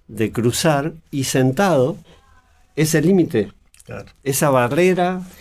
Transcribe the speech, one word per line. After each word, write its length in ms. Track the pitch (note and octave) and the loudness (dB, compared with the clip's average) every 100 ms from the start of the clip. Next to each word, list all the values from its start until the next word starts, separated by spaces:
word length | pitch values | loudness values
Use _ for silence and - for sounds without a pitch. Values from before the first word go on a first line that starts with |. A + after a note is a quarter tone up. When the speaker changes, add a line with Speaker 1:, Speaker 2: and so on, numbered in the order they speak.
| - | -12
Speaker 1:
de 240 | A2 A2 | -4 -4
cruzar 640 | B2 A#2+ A#2 E3 C#3+ D3+ D#3+ _ | -2 -2 0 0 0 -2 -8 _
y 140 | C#3+ | -6
sentado 760 | C3 C#3+ C3 C3 G3+ D3 B2+ G3+ - - _ - _ _ _ - | -2 0 0 2 0 2 0 -2 -14 -20 _ -20 _ _ _ -4
ese 260 | D#3 D#3+ | 0 2
límite, 500 | D#3 F#3+ D3 A#2 G2+ - _ _ - | 4 4 2 0 -4 -8 _ _ -18
Speaker 2:
Claro. 200 | A2+ - _ | -16 -18 _
Speaker 1:
esa 260 | C3+ C3 G3+ | -4 0 2
barrera 720 | C#3+ C#3+ C#3+ F#3 F3+ F3+ F#3 F3+ - | 2 2 2 2 2 0 -4 -10 -10